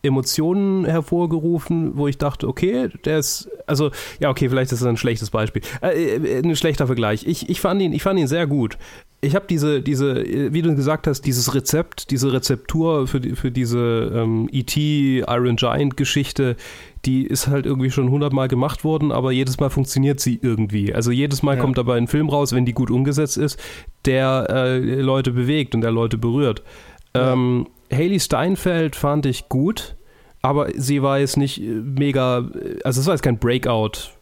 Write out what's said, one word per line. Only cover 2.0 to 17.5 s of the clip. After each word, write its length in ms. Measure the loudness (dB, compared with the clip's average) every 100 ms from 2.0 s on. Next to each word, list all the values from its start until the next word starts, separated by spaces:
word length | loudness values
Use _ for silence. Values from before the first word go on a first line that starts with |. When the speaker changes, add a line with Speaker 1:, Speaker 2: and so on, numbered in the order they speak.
| -2
Speaker 1:
ich 120 | 0
dachte, 280 | -4 -2 -6
okay, 420 | 0 0 0 -2 -4 -2
der 120 | 0
ist, 320 | -2 -6 -10 -14 -4
also, 240 | 0 0 -4 -14 -4
ja, 100 | -2
okay, 200 | 0 0
vielleicht 220 | 0 0
ist 100 | 0
das 40 | 0
ein 100 | 0
schlechtes 340 | 0 -2 -2
Beispiel. 320 | -2 -2 -4 -8 -4
Äh, 360 | 0 0 0 0
äh, 260 | 0 0
ein 120 | 0 0
schlechter 300 | 0 0 0
Vergleich. 400 | 2 0 0 -2
Ich, 240 | -4 -4
ich 100 | -2
fand 220 | 0 2
ihn, 100 | 0
ich 120 | 0
fand 160 | 0 2
ihn 80 | 2
sehr 180 | 0 0
gut. 320 | 0 -2 -4 -16 -20 -20 _
Ich 120 | 0 0
hab 120 | 0
diese, 340 | 0 2 0
diese, 420 | 0 0 2 0 -2 -2 0
wie 80 | 0
du 140 | 2 2
gesagt 320 | 0 0 -2
hast, 140 | -2
dieses 340 | -2 0 0 -2
Rezept, 560 | 0 -2 -2 -10 -4
diese 200 | 0 2
Rezeptur 760 | 0 0 -2 0 0 2 2 0
für 120 | -2
die, 160 | -4 -4
für 140 | -2
diese, 640 | -2 0 0 2 0 0
ähm, 340 | 0 0 0 0
E 100 | -2
T 600 | -2 0 2 2 2 2 0
Iron 280 | 0 2 2
Giant 420 | 2 2 0 0
Geschichte, 580 | 0 0 -2 0 0 -2 -10 -18 -18 -4 0
die 180 | 2 0
ist 220 | -2
halt 180 | 0